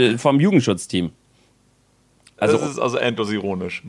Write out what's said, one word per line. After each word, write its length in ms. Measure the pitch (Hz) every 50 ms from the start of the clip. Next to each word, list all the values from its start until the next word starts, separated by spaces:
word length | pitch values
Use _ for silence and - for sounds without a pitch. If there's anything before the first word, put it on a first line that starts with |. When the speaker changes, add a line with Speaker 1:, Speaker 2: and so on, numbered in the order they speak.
| 123 113 117 120
Speaker 1:
vom 220 | - 147 139 143
Jugendschutzteam. 720 | 160 208 202 143 120 113 92 82 - - - 90 87 80 - _ _ _ _ _ _ _ _ _ _ _ _ _ _ _ _ _ _ _ _ _ _ _ _
Also 220 | - - - - -
Speaker 2:
Das 100 | - 147
ist 100 | 135 -
also 160 | 117 123 120
endlos 340 | 135 120 120 117 117 107 104
ironisch, 540 | 107 101 95 101 95 90 90 90 - - -